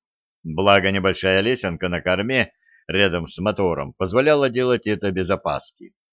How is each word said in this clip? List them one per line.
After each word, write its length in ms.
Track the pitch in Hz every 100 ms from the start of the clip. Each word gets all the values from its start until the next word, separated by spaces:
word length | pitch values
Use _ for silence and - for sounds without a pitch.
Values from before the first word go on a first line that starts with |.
| _ _ _ _
благо 480 | 82 80 98 98 95
небольшая 500 | 98 95 90 95 95
лесенка 460 | 107 127 98 82 92
на 140 | 87
корме 500 | 87 92 110 131 101 _ _ _ -
рядом 400 | 90 98 85 80
с 100 | -
мотором 540 | 95 101 95 78 69
позволяла 560 | - 92 110 143 151 135
делать 380 | 120 127 120 -
это 240 | 101 101
без 180 | 92 90
опаски. 640 | 95 82 71 - - - _ _